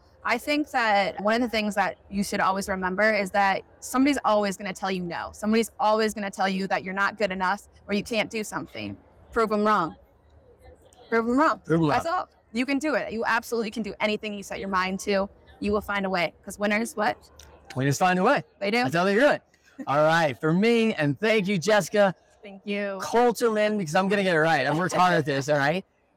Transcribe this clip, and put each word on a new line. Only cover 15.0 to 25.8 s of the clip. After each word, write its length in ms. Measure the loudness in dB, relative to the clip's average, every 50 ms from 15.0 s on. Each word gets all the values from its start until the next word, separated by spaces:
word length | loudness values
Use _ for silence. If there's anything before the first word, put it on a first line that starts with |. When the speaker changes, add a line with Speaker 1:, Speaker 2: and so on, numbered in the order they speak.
Speaker 1:
to. 280 | -2 0 0 0 0 -2 -8 -16 _ -20 -14 -6
You 120 | -4 -2 -2
will 80 | -2
find 260 | -2 -4 -4 -4 -2
a 40 | -2
way. 220 | 0 0 0 -2 -4 _ _
'Cause 140 | -16 -8 -4
winners, 380 | -2 -2 0 -2 -2 -4 -4
what? 200 | -2 -2 -2 -2 -4 -10 -20 -20 -20 -20 -20 -20 -20 _ -10 -6
Speaker 2:
Winners 220 | -2 0 0 2 2
find 200 | 2 2 2 2
a 40 | 2
way. 200 | 2 2 2 -2 -6 _ _
Speaker 1:
They 100 | -4 -2
do. 120 | 0 0 0
Speaker 2:
That's 120 | 0 0
how 100 | 0 2
they 100 | 2 4
do 140 | 4 4 4
it. 140 | 2 0 -4 _ _ _ _ _ _ -12 -6
All 180 | -2 2 4 4
right. 340 | 4 4 4 2 0 0 0
For 120 | 0 2 2
me, 420 | 4 4 4 4 4 2 2 2
and 240 | 2 0 0 0 0
thank 280 | 0 2 2 2 2 0
you, 100 | -2 0
Jessica 560 | 2 2 2 2 2 2 2 4 4 4 2 -2 _ _ _ _ -20
Speaker 1:
Thank 200 | -20 -20 -14 -8
you. 340 | -6 -4 -4 -4 -6 -6 -8 -6
Speaker 2:
Colterman, 760 | 0 2 4 4 4 2 2 0 0 2 2 2 2 0 -2
because 160 | -2 0 0
I'm 140 | 0 2 2
gonna 140 | 0 0 2
get 120 | 2 2
it 60 | 2
right. 260 | 4 4 2 2 2
I've 120 | 0 0 0
worked 160 | -2 0 2
hard 200 | 2 4 4 4
at 100 | 2 0
this, 220 | 0 -2 -2 0 0
all 100 | 0 2
right? 260 | 2 0 0 -2